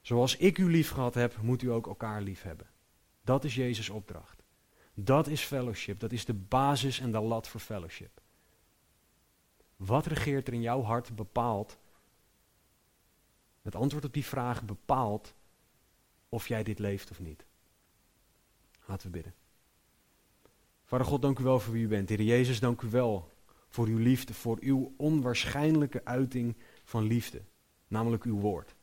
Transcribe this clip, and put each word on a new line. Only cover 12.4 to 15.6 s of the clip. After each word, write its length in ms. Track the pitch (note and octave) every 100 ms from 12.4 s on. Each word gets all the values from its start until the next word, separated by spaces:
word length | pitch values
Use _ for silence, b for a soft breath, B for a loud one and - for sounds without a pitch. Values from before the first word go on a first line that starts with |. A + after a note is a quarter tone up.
| _ _ _ _ _ _ _ _ _ _ _ _
het 120 | -
antwoord 300 | F#2+ C3+ D3+
op 80 | C#3+
die 120 | D3+
vraag 400 | C3+ C3 B2 A#2+
bepaalt 680 | G#2+ G#2 - C3 A2+ G#2+ - - _ _